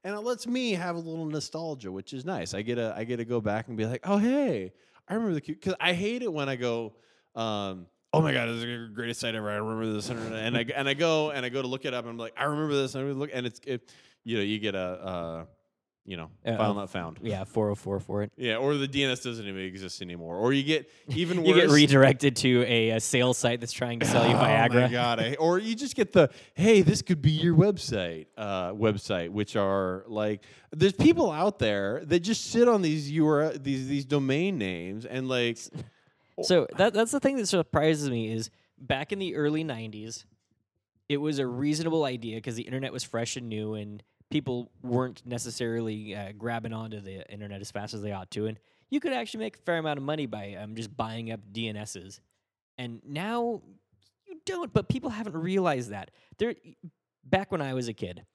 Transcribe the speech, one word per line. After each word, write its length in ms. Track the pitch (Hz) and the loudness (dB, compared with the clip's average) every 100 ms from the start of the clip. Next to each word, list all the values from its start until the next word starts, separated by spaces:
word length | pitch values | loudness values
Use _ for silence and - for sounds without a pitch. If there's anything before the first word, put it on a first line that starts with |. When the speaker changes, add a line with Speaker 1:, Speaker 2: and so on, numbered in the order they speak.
Speaker 1:
and 100 | 185 | -8
it 60 | 208 | -6
lets 260 | 226 233 233 | -4 -4 -2
me 240 | 247 247 | -2 0
have 220 | 180 180 | -2 -2
a 40 | 170 | -6
little 240 | 165 160 156 | -6 -6 -4
nostalgia, 640 | 151 - 156 165 135 98 | -4 -6 -8 -8 -8 -8
which 220 | 95 - | -10 -10
is 120 | 131 | -10
nice. 300 | 147 160 85 | -6 -6 -6
I 80 | 98 | -6
get 140 | 110 120 | -4 -2
to, 180 | 113 104 | -2 -4
I 60 | |
get 140 | 113 120 | -6 -4
to 80 | |
go 160 | 117 120 | -2 -2
back 260 | 107 107 117 | 0 -2 -4
and 100 | 110 | -4
be 80 | |
like, 180 | 110 127 | -4 -4
"Oh, 140 | 185 202 | 0 2
hey, 540 | 226 277 269 120 92 _ _ _ _ | 4 2 0 -2 -6 _ _ _ _
I 60 | |
remember 200 | 208 226 | -4 -2
the 60 | 156 | -2
cute," 200 | 143 151 | -4 -6
'cause 140 | 190 180 | -4 0
I 120 | 170 | 2
hate 300 | 175 202 240 | 2 -2 -2
it 100 | 233 | -4
when 160 | 151 139 | -2 -2
I 60 | |
go, 400 | 127 120 117 110 _ _ _ _ | -2 -2 -2 -4 _ _ _ _
um, 520 | 120 113 104 98 92 87 _ _ | -6 -2 -2 -4 -8 -14 _ _
"Oh 80 | 156 | 2
my 100 | 156 | 4
God, 140 | 131 117 | 2 0
this 80 | 117 | -4
is 60 | |
the 280 | 120 120 117 | -4 -6 -8
greatest 240 | 107 117 117 | -6 -6 -4
site 160 | 120 | -4
ever. 160 | 110 104 | -4 -4
I 60 | 104 | -2
remember 360 | 110 110 110 | -2 -2 -2
this," 160 | 107 104 | -2 -4
and 460 | 117 113 110 113 120 | -6 -6 -4 -2 0
I, 40 | |
and 260 | 117 139 139 | -2 -2 -2
I 60 | |
go, 380 | 139 165 156 151 | 2 2 2 0
and 120 | 139 | -2
I 40 | 123 | -4
go 140 | 131 | -4
to 60 | 127 | -4
look 160 | 131 | -4
it 100 | 147 | -4
up, 100 | 123 | -6
and 60 | 117 | -8
I'm 60 | 117 | -10
like, 160 | 113 - | -10 -4
"I 80 | |
remember 300 | 143 151 156 143 | -2 0 0 0
this," 180 | 135 | 0
and 140 | 131 139 | -4 -4
I 20 | |
look, 200 | 135 147 | -4 -6
and 100 | 123 | -6
it's, 160 | 123 - - | -6 -8 -8
it, 260 | 123 _ - _ _ | -8 _ -20 _ _
you 140 | 117 113 | -4 -2
know, 80 | |
you 160 | 101 107 | 0 -2
get 160 | 104 95 | -2 -2
a, 20 | |
uh, 640 | 90 90 92 90 82 82 80 _ _ _ _ _ - | -4 -6 -6 -6 -6 -8 -12 _ _ _ _ _ -12
you 80 | 90 | -12
know, 140 | 80 92 | -12 -8
Speaker 2:
Uh, 120 | - 110 | -4 0
Speaker 1:
file 140 | 107 | 0
Speaker 2:
uh, 40 | |
Speaker 1:
not 160 | 101 98 | 0 -4
found. 280 | 95 82 - | -6 -6 -8
Speaker 2:
yeah, 220 | 110 98 | -6 -6
four 260 | 95 110 104 | -4 0 0
oh 40 | |
four 240 | 101 95 98 | -2 -4 -6
for 240 | - 101 | -4 -6
it. 80 | 104 - | -6 -4
Speaker 1:
Yeah, 220 | 123 113 | -2 0
or 180 | 135 147 | 0 0
the 100 | 139 | 0
D 160 | 139 | 0
N 80 | 139 | 0
S 140 | 123 | 0
doesn't 200 | 123 113 | -6 -8
even 160 | 101 95 | -8 -6
exist 380 | 95 95 95 - | -8 -8 -12 -10
anymore. 340 | 90 87 82 87 | -10 -10 -8 0
Or 160 | 117 | 2
you 100 | 139 | 2
get 260 | 139 156 - - - | 2 -2 -2 -20 -8
even 300 | 147 170 180 | -4 0 4
Speaker 2:
<laughs> 60 | |
You 80 | 185 | 8
get 120 | 175 160 | 8 10
Speaker 1:
worse. 60 | |
Speaker 2:
redirected 640 | 147 147 139 135 135 143 120 | 10 10 10 10 8 2 4
to 260 | 127 123 | 4 6
a, 260 | 123 117 113 | 6 4 4
a 100 | 113 | 2
sales 380 | - 127 123 120 | 2 4 4 4
site 200 | 120 120 | 0 0
that's 140 | 117 | -6
trying 260 | - 123 117 | -4 -4 -2
to 80 | 110 | 2
sell 180 | 120 | 4
you 100 | 117 | 4
Speaker 1:
<laughs> 20 | 117 | 6
Oh 20 | |
my 100 | 113 110 117 | 4 6 6
Speaker 2:
Viagra. 200 | 120 123 | 6 4
Speaker 1:
God, 300 | 120 120 117 | 2 2 2
I, 160 | 113 | 0
or 240 | 143 160 180 | 2 2 2
you 160 | 220 | 0
just 220 | 226 277 - | -4 -4 -2
get 160 | 214 | 4
the, 180 | 190 143 - - | 6 6 2 -12
"Hey, 280 | - 202 214 | 2 6 8
this 200 | 160 - | 8 4
could 180 | - 165 | 0 2
be 120 | 143 | 4
your 240 | 156 170 160 | 4 6 8
website," 680 | 196 196 - 110 87 80 78 - | 6 2 -2 -2 -2 -6 -12 -8
uh, 340 | 104 95 90 | -4 -2 -2
website, 600 | 101 110 101 - 95 85 | 2 2 2 -2 -2 -2
which 260 | 104 104 110 | -2 -2 0
are, 480 | 98 98 92 92 104 | 2 2 0 -4 -6
like, 380 | 107 107 104 - - _ | -2 -2 -2 -8 -20 _
there's 220 | 156 190 | 2 2
people 360 | 190 311 339 240 | 6 6 6 2
out 260 | 151 196 196 | 2 0 2
there 460 | 110 101 98 131 | 0 2 0 -2
that 160 | 165 175 | 0 0
just 320 | 175 226 - | 2 -4 0
sit 160 | 226 240 | 4 6
on 140 | 214 | 6
these 280 | 170 151 143 | 2 0 -2
U 160 | 156 151 | 2 4
R 140 | 147 | 4
L, 100 | 156 - | 2 -2
these, 280 | 135 135 131 | -4 -2 -2
these 160 | 143 | -4
domain 540 | 131 147 135 139 190 175 | 0 0 2 2 0 0
names 480 | 95 87 87 104 120 | -2 -4 -6 -10 -8
and, 220 | 127 131 | -6 -2
like, 280 | 127 120 117 | 0 0 -2
Speaker 2:
S-, 140 | - - - _ _ _ _ - | -10 -12 -14 _ _ _ _ -8
so 240 | 175 180 123 - | 4 4 4 2
that, 180 | 208 | 4
that's 160 | 202 226 | 4 2
the 80 | 285 | 2
thing 180 | 269 269 | 2 2
that 80 | 196 | 2
surprises 640 | 190 156 156 156 156 143 | 0 2 4 4 4 0
me 220 | 120 110 | -2 -2
is 180 | 113 110 _ _ _ | -4 -6 _ _ _
back 320 | 135 135 151 | -4 -4 -2
in 60 | 196 | -4
the 160 | 185 | -4
early 300 | - 147 156 | 0 0 0
nineties, 600 | 160 117 110 107 110 113 - _ _ _ _ _ _ _ - | -4 -6 -8 -12 -12 -14 -16 _ _ _ _ _ _ _ -4
it 80 | 143 | -2
was 240 | 151 139 | 0 0
a 60 | 127 | -2
reasonable 560 | 123 147 151 165 160 | 0 0 0 0 0
idea 360 | 143 123 113 110 | 0 -2 -8 -8
'cause 140 | 117 | -6
the 80 | 113 | -8
internet 300 | - 131 135 | -6 -6 -6
was 100 | 123 | -8
fresh 340 | - 117 117 131 | -6 -4 -4 -6
and 120 | 120 | -6
new 260 | 107 107 | -6 -6
and 300 | 107 104 104 _ _ _ | -6 -10 -14 _ _ _
people 440 | 151 135 123 120 _ | -4 -2 -6 -8 _
weren't 400 | 123 123 127 - | -2 0 0 -8
necessarily, 880 | 123 120 120 - 120 117 113 107 107 | -10 -8 -8 -6 -4 -2 -4 -6 -10
uh, 200 | 101 98 104 | -12 -12 -10
grabbing 360 | 117 117 110 | -6 -6 -6
onto 260 | 110 110 107 | -8 -10 -12
the 240 | 98 95 - | -12 -14 -14
internet 280 | 104 104 98 | -14 -12 -12
as 100 | 101 | -10
fast 240 | 104 104 | -10 -10
as 80 | 110 | -8
they 80 | 104 | -8
ought 180 | 98 95 | -8 -8
to. 140 | 104 110 | -6 -6
And 120 | 110 _ _ _ | -6 _ _ _
you 80 | 277 | -4
could 140 | 339 | -2
actually 260 | 254 226 226 | -4 -6 -6
make 180 | 220 - | -8 -6
a 40 | |
fair 180 | - 170 | -2 -2
amount 200 | 156 143 | -2 -4
of 40 | |
money 240 | 139 156 131 | -4 -4 -4
by, 280 | 107 101 | -8 -10
um, 200 | 95 107 | -12 -10
just 220 | 113 110 - | -10 -10 -6
buying 340 | 110 113 113 | -6 -6 -8
up 80 | 113 101 | -10 -10
D 160 | 107 113 | -8 -6
N 80 | 104 | -6
Ss. 440 | 104 95 95 - _ _ _ _ _ - | -10 -12 -16 -20 _ _ _ _ _ -12
And 240 | 123 117 - | -12 -12 -10
now 560 | 147 202 233 233 220 - 190 _ _ _ _ 403 | -8 -4 -2 -4 -6 -12 -20 _ _ _ _ _
you 140 | 320 | -12
don't, 280 | - 370 294 | -8 -6 0
but 160 | - 196 | 0 0
people 220 | 254 277 | -4 -4
haven't 260 | 214 220 160 | -6 -6 -4
realized 540 | 170 190 175 135 113 | 0 2 2 0 -4
that. 200 | 101 92 _ _ - | -10 -12 _ _ -4
There, 180 | 226 - 170 - 170 _ _ _ | -4 -4 -14 -20 -20 _ _ _
back 300 | 131 190 196 | -2 -2 0
when 100 | 180 | -4
I 100 | 139 | -2
was 140 | 131 120 | -2 -4
a 60 | |
kid 320 | 110 92 90 - | -6 -8 -10 -18